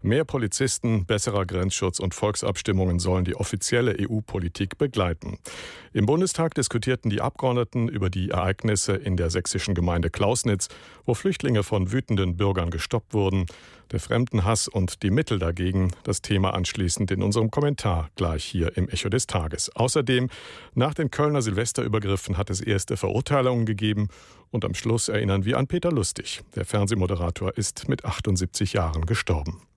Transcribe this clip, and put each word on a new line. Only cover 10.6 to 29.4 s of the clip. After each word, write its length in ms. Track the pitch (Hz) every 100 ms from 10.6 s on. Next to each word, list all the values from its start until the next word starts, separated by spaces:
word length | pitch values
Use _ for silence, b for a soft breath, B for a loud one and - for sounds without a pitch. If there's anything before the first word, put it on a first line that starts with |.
| - B B B -
wo 80 | 120
Flüchtlinge 480 | 190 185 139 113
von 280 | 98 104 92
wütenden 460 | 120 - 104 92 85
Bürgern 320 | 101 92 85
gestoppt 460 | 85 - 113 - 107
wurden. 320 | 98 95 87 B B B B
Der 100 | -
Fremdenhass 680 | - 117 127 110 95 110 -
und 340 | 107 90 -
die 100 | 101
Mittel 280 | 113 160 104
dagegen, 540 | 85 87 92 95 92 -
das 180 | - 101
Thema 320 | - 101 95
anschließend 560 | - 90 - 87 - 98
in 140 | 95
unserem 260 | 101 104 113
Kommentar 580 | 123 147 143 107 85 80 -
gleich 260 | 90 82
hier 320 | - 92 82 -
im 140 | 90
Echo 180 | - -
des 200 | 117 -
Tages. 460 | 98 80 82 - -
Außerdem, 520 | 117 160 120 127 127 B B B B -
nach 180 | 135
den 160 | 151 151
Kölner 320 | - 151 147
Silvesterübergriffen 960 | 113 98 117 - 117 107 101 98 - 90
hat 120 | 104
es 100 | 95
erste 380 | - 98 - -
Verurteilungen 680 | 95 104 127 143 127 123 113
gegeben 440 | 104 107 104 104 B B B B
und 140 | 120 98
am 80 |
Schluss 340 | 90 113 113 -
erinnern 380 | 107 107 98 98
wir 120 | 123
an 100 | 135
Peter 220 | 175 175
Lustig. 520 | 147 92 - - - - -
Der 100 | 92
Fernsehmoderator 920 | 107 101 107 90 92 85 - 95 -
ist 300 | 101 - -
mit 160 | 135
achtundsiebzig 680 | - - - 92 90 - 95
Jahren 320 | 98 82 78 82
gestorben. 560 | 110 - 82